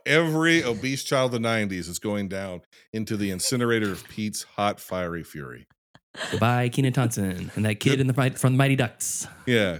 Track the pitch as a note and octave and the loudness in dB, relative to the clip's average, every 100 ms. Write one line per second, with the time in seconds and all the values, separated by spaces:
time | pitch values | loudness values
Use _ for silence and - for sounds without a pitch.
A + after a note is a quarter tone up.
0 | - D#3 E3 D#3 E3 E3 B2+ G#2+ C3 C3+ | 2 4 4 4 4 4 2 -2 -2 -4
1 | - C#3 B2+ A#2+ A2+ A2+ G2+ F#2 E2+ E2+ | 0 2 2 0 0 0 0 -4 -6 -6
2 | G#2+ G#2 G2 F#2+ G2 F2 _ - _ A2 | -4 -2 -4 -6 -8 -10 _ -20 _ -6
3 | G#2+ G#2+ G2+ F#2 - B2+ A#2+ A2+ G#2 F#2 | -4 -2 -2 -2 -2 0 2 2 0 -4
4 | - - G#2+ - - - G2+ G2 - F#2 | -10 -8 -6 -6 -10 -2 -2 -2 -6 -6
5 | F2 E2+ D2 D2+ C2 A#1+ - _ _ - | -4 -6 -10 -12 -14 -16 -20 _ _ -20
6 | _ - - G#2 A2+ B2 B2 C#3 C3 B2 | _ -12 -6 0 2 2 0 0 0 2
7 | A#2 A2 F#2+ F2+ F2+ A2 G#2+ G#2 C3 C3+ | 0 0 -4 -4 -6 -2 -2 0 0 2
8 | C3 B2+ C3 - B2+ C3 C3+ C3+ A#2 - | 2 2 0 2 2 4 4 4 0 -4
9 | - - - - - A#2 G2 | -6 -6 -8 -8 2 4 4